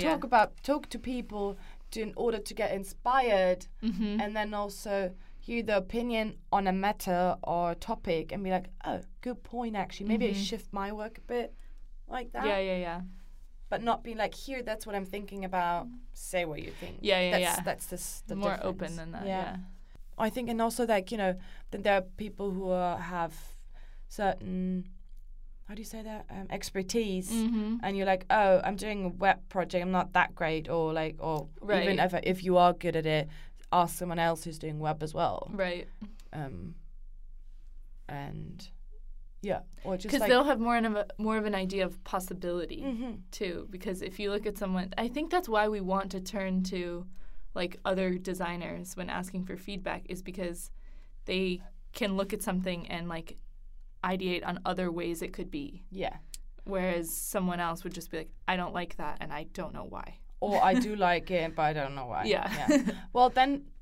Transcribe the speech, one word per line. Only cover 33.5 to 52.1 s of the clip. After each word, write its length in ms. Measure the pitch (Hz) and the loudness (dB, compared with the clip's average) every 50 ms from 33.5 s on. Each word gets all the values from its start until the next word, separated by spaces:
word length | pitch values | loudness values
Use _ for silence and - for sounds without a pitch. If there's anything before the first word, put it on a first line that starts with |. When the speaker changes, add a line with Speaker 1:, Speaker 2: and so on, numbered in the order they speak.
| - - - - | -14 -14 -4 2
Speaker 2:
ask 240 | - 180 170 160 - | 4 4 4 4 2
someone 220 | - 180 175 170 170 | -4 -4 -2 0 4
else 260 | 165 165 165 165 - | 4 4 2 2 -4
who's 140 | 170 156 - | -8 -8 -6
doing 200 | 160 156 151 151 | -6 -4 -4 0
web 220 | 156 156 151 156 | 0 0 0 0
as 120 | 156 151 156 | -2 -4 0
well. 340 | 160 170 117 92 - - - 208 | 2 2 2 2 -2 -4 -6 -2
Speaker 1:
Right. 340 | 196 185 180 175 175 - - - - 208 202 - - - - - | 0 0 0 0 -4 -6 -10 -10 -10 -10 -12 -12 -14 -14 -10 -8
Speaker 2:
Um, 400 | 156 143 131 92 87 92 - - - - - - - - - - - - - - - - - - - - - - - - - - - - - | -6 -6 -6 -6 -8 -10 -10 -10 -12 -12 -12 -12 -12 -12 -12 -12 -12 -12 -12 -12 -12 -12 -12 -14 -14 -14 -14 -14 -14 -14 -14 -14 -12 -10 -8
and, 600 | 147 139 143 - - 156 156 - - 180 185 - - - - - - - - - - - - - - - | -8 -6 -6 -8 -8 -8 -10 -10 -10 -12 -12 -12 -12 -12 -12 -14 -12 -12 -12 -12 -12 -12 -12 -12 -12 -8
yeah, 200 | - 202 - - - - - - - | -2 -2 -2 -2 -2 -8 -12 -8 -4
or 120 | 175 185 | -2 -2
just, 140 | 180 - 185 | -2 0 2
Speaker 1:
'Cause 80 | 294 262 | 2 4
Speaker 2:
like 80 | 220 233 | 8 8
Speaker 1:
they'll 160 | 247 254 285 | 8 8 8
have 160 | 294 269 220 | 6 4 4
more 160 | 233 240 240 | 4 4 4
of 80 | 233 226 220 208 | 4 4 2 2
a, 100 | 208 202 - - - | 0 -2 -2 -4 -2
more 180 | 214 220 220 | 0 0 2
of 80 | 220 208 | 2 2
an 80 | 214 202 | 2 0
idea 300 | 190 190 185 196 196 185 | 0 0 0 0 0 0
of 180 | 175 - - - | 0 -2 -8 -8
possibility, 800 | - 208 185 185 - 185 185 190 175 175 175 160 - - - | -2 -2 -2 -2 -2 -6 -4 -4 -2 -2 -2 -2 -4 -6 -4
Speaker 2:
Mm-hmm. 300 | 269 269 233 220 254 240 214 202 - - | -4 -4 -4 -2 -4 -6 -6 -8 -12 -12
Speaker 1:
too. 360 | - - 208 175 170 170 - - | -6 -4 -4 -2 -2 -4 -6 -8
Because 320 | 190 180 - 220 180 185 | -10 -6 -4 -4 -4 -4
if 160 | - - 185 - | -6 -8 -6 -2
you 120 | 202 202 | -2 0
look 160 | 202 214 208 | 0 0 0
at 120 | 208 202 - | -2 -2 -2
someone, 340 | 208 185 185 180 180 185 - - | -2 0 0 0 0 -2 -2 -2
I 100 | 226 240 | -2 -2
think 220 | 247 302 320 320 | -2 -2 -2 2
that's 180 | 359 359 359 233 | 2 2 2 4
why 200 | 220 208 214 214 | 4 4 4 4
we 120 | 214 202 | 2 0
want 300 | 190 180 190 196 190 190 | 0 2 2 2 0 -2
to 80 | 196 190 | -4 -6
turn 420 | 185 - - 196 190 190 185 185 185 | -6 -4 -4 -2 0 2 2 2 0
to, 420 | 185 196 180 175 175 175 175 180 - - - - - - - - - - | 0 0 -2 -2 -2 -4 -6 -6 -6 -6 -6 -6 -4 -4 -4 -4 -2 -2
like, 240 | 185 180 175 - - - | -2 -2 -2 -4 -4 0
other 340 | 196 190 190 185 185 180 185 | 0 2 2 2 2 0 0
designers 800 | 185 190 175 185 180 175 175 175 165 156 165 175 180 - - | -2 -4 -2 -2 -2 -2 -2 -4 -6 -6 -8 -8 -8 -10 -8
when 140 | 180 175 - | -8 -6 -4
asking 340 | - 180 185 185 - 185 185 | -4 -4 -4 -4 -4 -6 -4
for 120 | 190 190 | -4 -6
feedback, 480 | 185 - 208 202 190 - - 170 175 - - | -8 -8 -8 -8 -6 -4 -4 -4 -4 -6 -8
is 140 | 180 180 | -8 -8
because 480 | 185 190 180 190 180 170 170 - - - - - - - - - - - - - - | -8 -8 -6 -4 -4 -4 -6 -6 -10 -10 -12 -12 -12 -14 -14 -14 -16 -14 -14 -12 -4
they 360 | - 185 190 190 185 180 180 - - - - - - | -2 0 2 2 0 0 -2 -6 -12 -14 -14 -16 -12
can 240 | - - 226 202 | -4 -2 -2 0